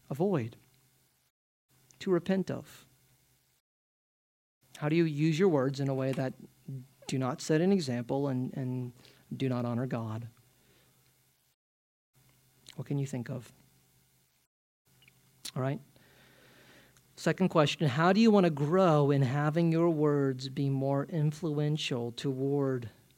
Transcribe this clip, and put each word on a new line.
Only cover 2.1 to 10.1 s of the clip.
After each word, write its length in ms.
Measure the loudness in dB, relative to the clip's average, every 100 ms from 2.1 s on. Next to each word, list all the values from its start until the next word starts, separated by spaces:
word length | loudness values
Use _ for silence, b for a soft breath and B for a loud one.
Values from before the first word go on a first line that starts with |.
repent 400 | 0 0 -2 -2
of? 360 | -6 -10 -20 -20 _ _ _ _ _ _ _ _ _ _ _ _ _ _ _ _ _ _ -8
How 120 | 0
do 80 | 2
you 80 |
use 340 | 2 2 0 4
your 100 | 4
words 320 | 4 2 0
in 100 | -2
a 40 |
way 180 | -2 -2
that 200 | -2 -4 -8 -16 _ -14 -14 -14 _ -6
do 120 | -2
not 240 | -2 -4
set 180 | 0 2
an 100 | 4
example 580 | 2 0 -4 -2 -2 0
and, 220 | -2 -4
and 380 | -4 -4 -4 -8 b b b -12 -4
do 100 | -2
not 200 | -2 -2
honor 180 | -2
God? 420 | -2 -4 -4